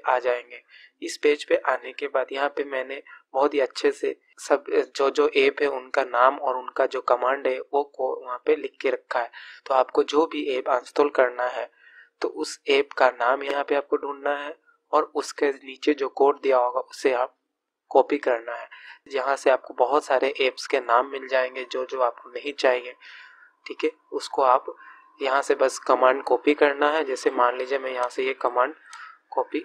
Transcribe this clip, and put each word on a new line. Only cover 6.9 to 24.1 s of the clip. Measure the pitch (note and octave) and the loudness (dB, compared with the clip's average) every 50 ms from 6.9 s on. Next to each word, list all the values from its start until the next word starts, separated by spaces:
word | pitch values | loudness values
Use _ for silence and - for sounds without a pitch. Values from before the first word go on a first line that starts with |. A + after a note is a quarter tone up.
| - C3 | -2 -2
command | - - B2+ A#2+ B2 B2 C3+ C#3+ C#3 | 0 0 0 2 2 0 0 0 -2
है | C#3 B2+ C3 | -2 -4 -4
वो | - - - C#3+ D3 C#3+ _ | -6 -4 -2 -2 -2 -4 _
को | - C3 C3 C3+ | -6 -6 -4 -4
वहाँ | C3+ C3+ B2+ B2 B2 - | -6 -8 -10 -10 -4 -2
पे | D3 D3+ | 0 0
लिख | D3 C3 C3+ - - | 0 -2 -6 -8 -4
के | - C3+ | -2 -2
रखा | B2+ A#2+ - - - B2+ | -2 -2 -4 -4 -4 -4
है। | A#2 A#2 - - - - - - - | -4 -4 -8 -14 -20 -20 -20 -14 -4
तो | - C3+ | 0 2
आपको | C3 B2+ - - D3 D3 | 2 2 2 2 0 0
जो | C#3+ C#3+ D3 E3 | 2 2 2 2
भी | D#3+ D#3 D3 D3 D3 C3 | 2 0 -4 -4 -4 -4
app | B2+ C3 D3+ | -4 -2 -2
install | C#3 B2 A#2+ - - - D3 D3 | -2 -2 -2 -2 0 0 2 2
करना | C#3+ - C3 B2 B2 B2 B2 | 4 2 2 2 2 -2 -4
है | B2 B2+ B2 A#2 - _ _ _ _ - - - _ _ _ - | -4 -4 -6 -8 -8 _ _ _ _ -20 -20 -20 _ _ _ -6
तो | - | -6
उस | - - D#3 - - - _ - | -4 -6 -8 -8 -10 -6 _ 2
ऐप | C#3 C3+ C#3+ - - | 2 2 2 0 0
का | - C3+ B2+ | 2 2 2
नाम | B2 - A#2 A#2+ C3 C#3 C#3 | 2 2 0 0 0 0 -2
यहाँ | C#3 C#3 C#3+ C#3+ | -4 -4 -4 -2
पे | - D3 | -2 -2
आपको | C#3+ C#3 - - | -2 -2 -2 -4
ढूंढना | D3 D3 C#3+ C#3+ C#3 C#3 C#3+ C#3+ | -4 -4 -6 -10 -6 -4 -4 -4
है | C#3+ C#3+ D3 D#3+ - _ _ _ _ _ _ - | -4 -6 -10 -14 -16 _ _ _ _ _ _ 0
और | D3 D#3 - - | 0 0 0 -4
उसके | D3 C#3 - - - D3+ C#3+ C3+ | -6 -6 -6 -4 -2 -2 -2 -2
नीचे | C3+ - C3 C3 C3 - D3+ D3+ | -4 -8 -18 -16 -4 0 0 0
जो | C#3+ C3+ B2+ | 0 -2 -4
code | - - C#3 C#3 C#3+ C3+ - | 0 2 2 2 2 2 0
दिया | C3+ C3 B2+ | 2 2 4
होगा | B2 B2 A#2+ C3 | 2 2 0 -4
उसे | B2+ - - - - C#3+ C3 | -6 -6 -8 -4 0 0 0
आप | A#2+ B2+ C3+ - _ _ _ _ _ _ _ _ _ _ - | 0 0 -4 -6 _ _ _ _ _ _ _ _ _ _ 2
copy | - C#3 C3 - D3 C#3+ | 4 4 4 4 2 -2
करना | - C#3 B2 A#2 A#2 A#2+ A#2 | 0 0 -2 -2 -4 -8 -12
है। | A#2+ A#2 - - - - - - - _ - | -12 -14 -16 -18 -20 -20 -20 -20 -20 _ -8
यहाँ | C3+ C3+ B2+ C3+ C#3 | -6 -4 -2 -2 -2
से | C3+ - C#3 | 0 2 2
आपको | C3 B2+ - - C#3 | 2 2 0 -4 -2
बहुत | - C3+ B2 C3+ D3+ D3+ | 0 0 2 2 2 2
सारे | - C#3 B2+ B2+ C3+ D3 - | 2 2 2 2 0 0 0
apps | C#3 C3 - - - | 0 -2 -2 -4 -4
के | - - C#3 | -4 -2 -2
नाम | B2 A#2+ A#2 A#2+ C3 C#3 | 2 2 4 2 2 0
मिल | C3+ C3+ C3 B2+ | -4 -10 -6 -2
जाएंगे | C3 C3 B2+ B2+ B2+ C3 B2+ | 0 0 0 -2 -4 -8 -10
जो, | B2 - C3 B2+ | -8 -6 -6 -6
जो | B2+ C3+ C3 | -6 -2 -2
आपको | B2+ A#2+ A#2 - - B2+ | -2 -2 -2 -4 -12 -14
नहीं | B2 B2 A#2+ D3 C#3+ | -12 -10 -8 -8 -4
चाहिए, | - - C3+ B2+ B2 B2 B2 B2 _ - - - - - - - - - - _ _ _ | 0 2 2 2 2 -2 -8 -14 _ -20 -20 -20 -20 -20 -20 -20 -20 -20 -20 _ _ _
ठीक | - C3+ - - | -16 -8 -4 -4
है। | D#3 - _ _ _ | -4 -4 _ _ _